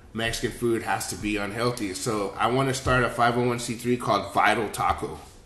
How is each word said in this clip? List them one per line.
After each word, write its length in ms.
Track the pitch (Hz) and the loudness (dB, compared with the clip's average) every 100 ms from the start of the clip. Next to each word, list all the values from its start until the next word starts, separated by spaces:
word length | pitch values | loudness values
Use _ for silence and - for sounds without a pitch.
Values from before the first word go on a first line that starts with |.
| - | -12
Mexican 380 | 113 113 - 113 - | -4 -4 -2 -4 -2
food 260 | 120 113 | 0 0
has 260 | 101 101 - | 0 -2 -4
to 80 | 92 | -6
be 200 | 104 104 | -2 -2
unhealthy. 560 | 101 113 120 123 101 | -2 -2 -2 0 -4
So 400 | 92 120 107 101 - | -4 -2 -2 -2 0
I 80 | 110 | 2
wanna 260 | 127 135 | 2 2
start 300 | 123 139 127 | 0 0 2
a 40 | 117 | 2
five 260 | - 117 120 | 2 2 4
oh 60 | 123 | 2
one 120 | 120 | 0
C 160 | - | -4
three 220 | 110 120 120 | -4 0 0
called 360 | - 104 95 | 2 0 0
Vital 360 | - 101 110 101 | 2 4 4 0
Taco 500 | - 92 98 90 78 - - | 0 0 0 -4 -8 -16 -20